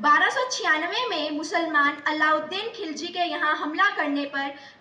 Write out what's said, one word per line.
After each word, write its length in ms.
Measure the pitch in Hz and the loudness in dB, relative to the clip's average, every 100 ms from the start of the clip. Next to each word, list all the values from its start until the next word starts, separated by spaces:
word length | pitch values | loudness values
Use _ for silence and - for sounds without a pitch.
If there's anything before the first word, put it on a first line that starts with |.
बारह 300 | 294 294 381 | 4 6 4
सौ 180 | 539 508 | 2 -2
छियानवे 560 | - 370 311 339 440 494 | -2 0 0 0 -2 -2
में 220 | 330 302 | -2 -2
मुसलमान 680 | 302 330 370 330 294 285 294 311 | -4 -2 -2 2 4 2 2 -2
अलाउद्दीन 640 | 302 311 311 302 381 453 | 2 4 2 0 -6 -6
खिलजी 340 | 440 330 285 349 | -6 -8 -6 -8
के 180 | 359 | -2
यहाँ 320 | 349 302 302 302 | -2 0 0 0
हमला 320 | 294 330 403 | -2 2 2
करने 340 | 403 294 285 | 2 -2 -2
पर 240 | 277 277 277 285 - - | -2 -4 -6 -8 -18 -10